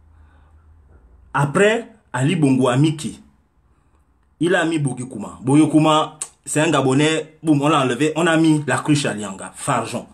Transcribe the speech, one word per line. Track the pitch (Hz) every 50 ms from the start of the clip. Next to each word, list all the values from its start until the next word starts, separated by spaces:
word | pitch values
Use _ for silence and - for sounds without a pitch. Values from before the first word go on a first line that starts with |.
| _ _ _ - - _ _ _ _ _ _ - _ _ - _ _ _ - - _ - _ _ _ - -
Après, | 135 143 143 143 190 202 208 220 254 - - - _ _ _ -
Ali | 123 131 147 190
Bongo | 170 151 135 131 120 127 127
a | 120
mis | 131 147 165 156
qui ? | - - 107 - - - _ _ _ _ _ _ _ _ _ _ _ _ _ _ _ _ _ _ _ _ _ _ -
Il | 151 175 185
a | 180 165
mis | 160 165 160
Bogi | 143 131 123 113 123 -
Kuma. | - 110 101 95 87 87
Bogi | 95 123 139 151 156 151
Kuma, | 156 156 156 156 151 156 151 - - - - - _ _ _
c'est | - - 147
un | 156 165
Gabonais. | 151 139 131 131 131 135 151 156 160 156 151 - - _ -
Boum, | 160 151 139 139
on | 147
l'a | 160 147 131
enlevé. | 127 123 117 147 156 151
On | 156 175
a | 175 165
mis | 160 165 160 156 151 147
la | 127 123 123
cruche | - - 147 139 -
à | 120 104
Lianga. | 104 107 98 95 - 92 92 -
Farjon. | - - - 135 117 113 107 - 113 90 -